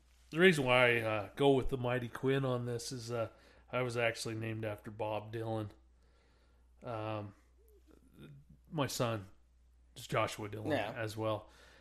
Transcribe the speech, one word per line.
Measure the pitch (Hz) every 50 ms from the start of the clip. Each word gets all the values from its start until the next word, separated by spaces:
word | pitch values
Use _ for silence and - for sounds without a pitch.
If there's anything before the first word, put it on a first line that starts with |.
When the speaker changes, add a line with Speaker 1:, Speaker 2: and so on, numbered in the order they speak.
| _ _ _ _ - -
Speaker 1:
the | 151 160
reason | 180 190 170 147 127
why | 127 123 127 127 120 120
I, | 117
uh, | 110 110 107 107 98 98 -
go | - 143 143
with | 139 127 117 -
the | 135
Mighty | 131 123 123 123 127 120 113
Quinn | - - - 131 135 139 135
on | 131 127 120 120
this | 120 120 117 - -
is, | 135 123 113 117
uh, | 120 117 110 101 - - - - - - - -
I | - 123
was | 127 123 117
actually | 120 117 117 117 - - 117 110
named | 110 113 113 113 110 110
after | 110 104 104 - 120
Bob | 104 107 110 107 107 104 107 110 110
Dylan. | 113 113 113 113 110 107 101 - - _ _ _ _ - _ _ _ _ _ _ _ _ _ _ _ _ _ - - -
Um, | 127 117 107 107 110 107 107 104 98 98 - _ _ _ _ - - - - - - - - - - - - 143 147 143 139 - - - - _ -
my | - 156 135
son | 117 - - 127 117 113 104 95 - - - - _ _ _ - - _ _ - _ _
is | - -
Joshua | - 147 117 110 104 - - 110 104
Dylan | 107 107 107 151
Speaker 2:
Yeah. | 151 123 101 107 123
Speaker 1:
as | 123 110 107 104
well. | 110 110 110 107 98 - - - - - - - -